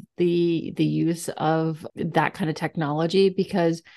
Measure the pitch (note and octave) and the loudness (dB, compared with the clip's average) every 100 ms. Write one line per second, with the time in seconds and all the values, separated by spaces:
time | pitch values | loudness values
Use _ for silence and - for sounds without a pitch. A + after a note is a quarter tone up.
0 | - - F3 F3 E3+ E3 - - D3+ D3+ | -10 0 2 4 2 0 -2 -2 0 2
1 | D#3+ E3+ - - D#3 D#3+ D#3+ D#3 - A#2+ | 0 -2 -6 -2 0 2 0 -4 -10 -8
2 | E3+ D#3+ D3+ - D#3 D#3 D#3+ - D3 D3+ | -2 0 0 -2 -4 -4 -6 -4 -2 0
3 | E3 F#3+ G3 F#3+ F#3 G3 E3+ E3 - | 2 4 4 2 0 2 2 0 -8